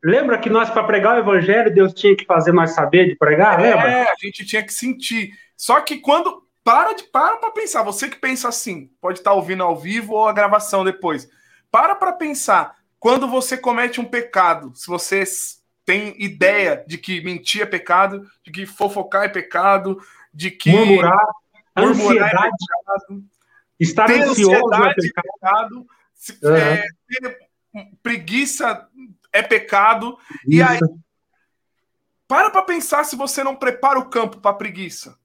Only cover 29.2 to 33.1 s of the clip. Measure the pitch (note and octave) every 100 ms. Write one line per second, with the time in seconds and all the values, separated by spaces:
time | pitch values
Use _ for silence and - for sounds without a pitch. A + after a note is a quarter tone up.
29.2 | _ G3+ G#3+ A3 G#3 G3+ G#3 A3+ A#3 C4
30.2 | _ - B2+ D#3+ E3+ F3+ D#3+ - _ _
31.2 | _ _ _ _ _ _ _ _ _ _
32.2 | _ C#4 G#4 F#4+ F#4+ E4+ - D4 D4